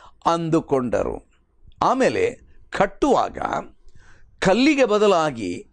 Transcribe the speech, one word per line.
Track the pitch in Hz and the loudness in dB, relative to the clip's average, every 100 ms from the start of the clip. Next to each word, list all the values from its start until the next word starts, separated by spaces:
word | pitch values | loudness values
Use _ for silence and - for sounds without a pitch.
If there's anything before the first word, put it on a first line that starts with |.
| - - - | -20 -8 -2
ಅಂದುಕೊಂಡರು. | 170 165 156 - 135 123 95 60 50 - _ _ _ - - | -2 0 -2 0 -2 -2 -2 -4 -8 -14 _ _ _ -14 -4
ಆಮೇಲೆ | 175 262 202 104 90 - - - - | -2 2 0 0 -2 -4 -16 -20 -8
ಕಟ್ಟುವಾಗ | - 196 - 294 165 98 - - 147 - - - - - - - - | -2 -2 0 0 2 0 -4 -6 -6 -8 -16 -20 -20 -20 -20 -20 -2
ಕಲ್ಲಿಗೆ | 190 208 277 277 240 | 2 4 4 4 2
ಬದಲಾಗಿ | 208 208 175 156 117 92 90 - | 4 4 4 0 -4 -6 -8 -4